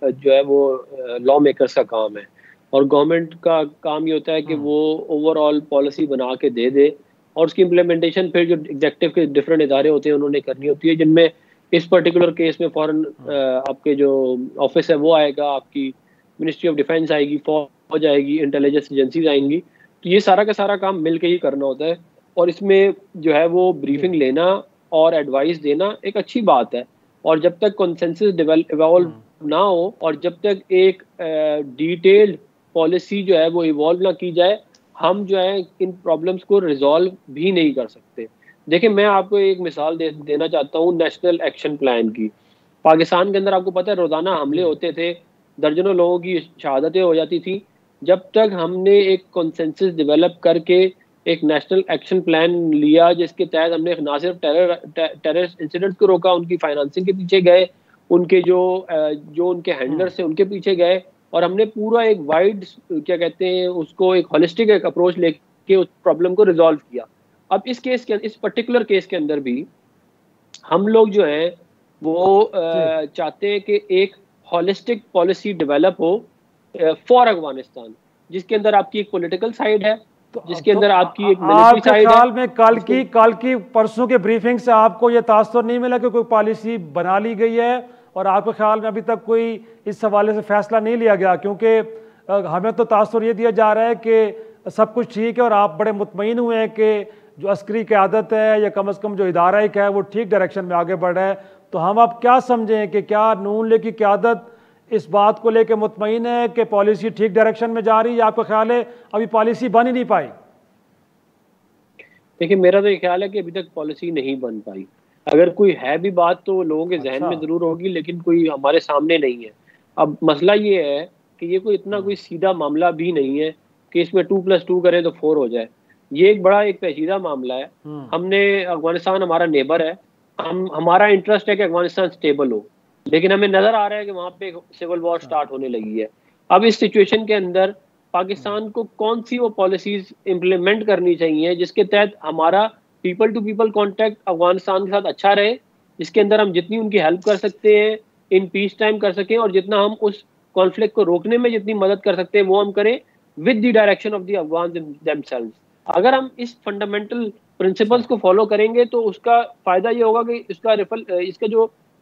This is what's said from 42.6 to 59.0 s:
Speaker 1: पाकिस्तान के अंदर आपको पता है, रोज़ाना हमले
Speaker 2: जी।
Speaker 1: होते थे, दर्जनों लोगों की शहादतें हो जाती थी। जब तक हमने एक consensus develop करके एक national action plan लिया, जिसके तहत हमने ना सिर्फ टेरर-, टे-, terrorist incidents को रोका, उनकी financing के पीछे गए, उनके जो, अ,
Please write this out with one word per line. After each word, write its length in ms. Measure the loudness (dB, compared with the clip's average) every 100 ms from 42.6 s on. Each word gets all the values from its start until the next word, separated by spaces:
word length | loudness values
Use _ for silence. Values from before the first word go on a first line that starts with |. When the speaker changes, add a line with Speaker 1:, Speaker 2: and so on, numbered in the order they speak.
| _ _
Speaker 1:
पाकिस्तान 480 | 2 4 2 0 0
के 60 | 0
अंदर 160 | 0
आपको 160 | -2 -2
पता 220 | -4 -2
है, 40 | -2
रोज़ाना 400 | -2 -2 -2 -2
हमले 260 | -2 -2
Speaker 2:
जी। 60 | -2
Speaker 1:
होते 240 | -2 -6
थे, 360 | -4 -6 -6 _ _ _ -4
दर्जनों 340 | -2 0 0
लोगों 240 | 2 2 0
की 220 | -2 -6 -6 _
शहादतें 400 | -4 -2 0 0
हो 120 | 2
जाती 260 | 0 0 -4
थी। 260 | -6 -8 -10 _ _ _
जब 140 | 0 0
तक 320 | 0 0 0
हमने 460 | 0 -4 -2 4 4
एक 260 | 4 0 -2
consensus 640 | -4 -4 -4 -6 -2 -4
develop 440 | 0 0 2 2 0
करके 500 | 0 0 2 2 2 -2 _ _ -4
एक 180 | -2
national 400 | 0 0 0 -2 0
action 300 | -6 -2 -2
plan 540 | 0 2 2 0 0
लिया, 380 | 2 4 6 6
जिसके 320 | 4 -2 -4
तहत 280 | -4 -2 -2
हमने 240 | -2 -4 -4
ना 180 | -4 -4
सिर्फ 180 | -4 -4
टेरर-, 580 | 0 2 2 0 -6 -6
टे-, 260 | -6 -4
terrorist 400 | -4 -2 -2 -6
incidents 340 | -10 -4 -4 2
को 100 | 2
रोका, 260 | 4 2
उनकी 240 | 0 0 -4
financing 500 | -2 -2 -4 -2 -4
के 60 |
पीछे 280 | -4 0 2
गए, 280 | 6 6 4 _ _ _ _
उनके 300 | 0 4 2
जो, 460 | 4 2 2 -2 -4
अ, 200 | -4